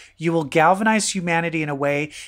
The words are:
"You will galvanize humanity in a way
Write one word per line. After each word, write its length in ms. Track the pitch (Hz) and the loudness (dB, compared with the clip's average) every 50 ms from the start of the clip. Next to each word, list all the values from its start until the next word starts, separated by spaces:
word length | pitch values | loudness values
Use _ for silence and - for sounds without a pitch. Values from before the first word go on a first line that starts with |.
| - - _ | -20 -20 _
"You 160 | - 160 170 165 | -6 -2 -2 0
will 100 | 165 156 | 0 0
galvanize 720 | 131 - 165 156 165 190 190 220 220 220 214 208 - - | 0 2 4 6 6 4 4 2 2 2 2 0 -2 -4
humanity 480 | 196 170 175 170 165 165 170 160 160 156 | -4 -2 -2 -2 -2 -2 -2 -4 -4 -4
in 60 | 147 | -4
a 60 | 143 | -4
way 360 | 139 143 143 143 143 151 151 - - - | -2 -2 -2 0 -2 -4 -6 -8 -14 -20